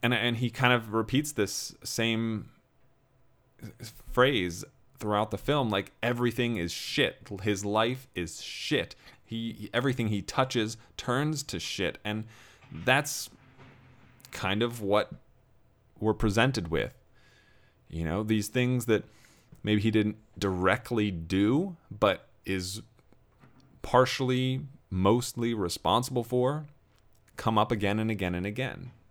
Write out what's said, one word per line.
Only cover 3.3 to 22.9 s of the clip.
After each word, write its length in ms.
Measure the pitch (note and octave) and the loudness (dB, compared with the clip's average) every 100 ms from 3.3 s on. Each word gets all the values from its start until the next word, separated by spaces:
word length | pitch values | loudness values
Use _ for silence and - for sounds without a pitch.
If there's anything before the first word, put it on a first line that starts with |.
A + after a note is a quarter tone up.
| _ _ _ G#2+ - A2+ - - | _ _ _ -20 -16 -18 -18 -6
phrase 520 | - B2+ C3+ F2+ F2 G#2 _ - - | 4 4 4 0 -4 -12 _ -20 -10
throughout 320 | G#2+ G#2 A2 | -2 0 0
the 60 | G#2 | -4
film, 320 | - D3 A#2+ | -2 0 2
like, 220 | G2+ G2 _ | 0 -2 _
everything 540 | A#2 A#2+ A#2+ A2+ A#2+ A#2 | -2 0 0 0 -2 -2
is 140 | F2 | -4
shit. 560 | - - - B2+ - - G2 | -6 -6 0 0 0 -14 -6
His 240 | G#2 G2+ G2+ | 0 0 0
life 420 | G#2+ A2+ B2+ - | 0 0 -2 -8
is 280 | - E2+ - | -8 -8 -8
shit. 540 | - - - C#3+ E2 - - - _ | -12 -10 -2 -2 -2 -10 -20 -20 _
He, 280 | A2+ A#2 | -8 -8
he, 160 | - G#2+ | -8 -4
everything 340 | A#2+ C3+ B2+ A2+ | 0 0 0 0
he 140 | G#2 | 0
touches 560 | F2+ - C3 B2 A2 B2 - - | -2 0 0 2 -2 -4 -16 -12
turns 440 | - B2 D3+ D3+ | -2 0 0 -4
to 160 | - F#2 | -6 -8
shit. 380 | - - F#2 - | -6 -2 -4 -2
And 220 | G#2 G#2+ A2 - - - - | -6 -6 -6 -16 -20 -20 -18
that's 580 | - F#2 C3 D3 - - - - - - - - - - - - | -6 2 2 2 -6 -10 -14 -20 -20 -20 -20 -20 -20 -20 -20 -16
kind 300 | - G2 G2+ | -6 -2 0
of 200 | A#2+ A#2+ | 0 -2
what 300 | G#2 G2+ - - - _ _ _ _ _ _ - | 2 2 2 -8 -20 _ _ _ _ _ _ -4
we're 140 | G#2+ | 0
presented 560 | A2 A2 G2+ B2 B2+ E2+ | 2 2 4 4 2 0
with. 240 | D#2 A1+ - _ - - _ _ - - _ _ | 0 -2 -6 _ -20 -20 _ _ -20 -20 _ _
You 160 | D#2+ E2 | -6 -2
know, 180 | F2 | -2
these 240 | G#2+ A2 G#2 | 2 0 2
things 380 | B2+ B2 B2+ A2+ | 0 2 0 2
that 180 | G#2+ - - - - _ - | 0 0 -20 -20 -20 _ -10
maybe 180 | G#2 G#2+ | 0 2
he 100 | G#2+ | 4
didn't 260 | A2 G#2 - - - | 2 2 -2 -12 -4
directly 720 | G2+ F#2 F#2 G#2 - A#2 G#2+ | -2 2 4 2 0 0 0
do, 640 | F2+ E2 F#2+ G#2 C3+ G3 E3+ _ | -2 -2 2 4 2 0 -8 _
but 360 | G#2+ G#2 F#2 - - - | 0 2 2 -4 -20 -6
is 360 | F#2+ F#2 G2+ - | -4 -4 -10 -14